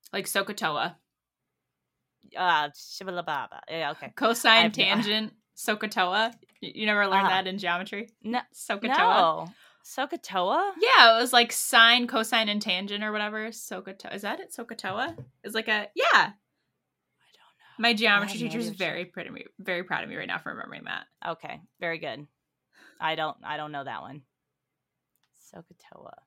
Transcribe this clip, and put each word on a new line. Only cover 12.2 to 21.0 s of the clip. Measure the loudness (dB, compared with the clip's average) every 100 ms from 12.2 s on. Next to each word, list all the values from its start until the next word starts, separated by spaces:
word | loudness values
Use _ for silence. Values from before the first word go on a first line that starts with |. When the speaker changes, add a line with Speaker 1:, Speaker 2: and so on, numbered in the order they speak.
| 0 0 0
Speaker 1:
and | -2
tangent | -2 -4 -4 -6
or | -4
whatever. | -4 -4 -6 -8
Sokoto-, | -10 -12 -12 -12 -14 -12
is | -8
that | -8 -8
it? | -10
Sokotoa? | -14 -14 -10 -8 -6 -6 -8 -18 _
It's | -10
like | -6 -2
a, | -2 -2
yeah. | -2 4
Speaker 2:
I | 4
don't | 4
know. | -2 _ _ _ _ _ _ _ _ _ _ _ _ _ -2
Speaker 1:
My | 0
geometry | 2 4 4 2 -4
Speaker 2:
I |
have |
no | -4
Speaker 1:
teacher's | -4 -6
Speaker 2:
idea |
what | -4
she |
Speaker 1:
very | -4 -4 -8
proud | -12 -12
of |
me, | -14 -18 -12
very | -6 -6
proud | -4 -6
of | -6
me | -10
right | -6
now | -6
for | -8
remembering | -12 -12 -14
that. | -10 -12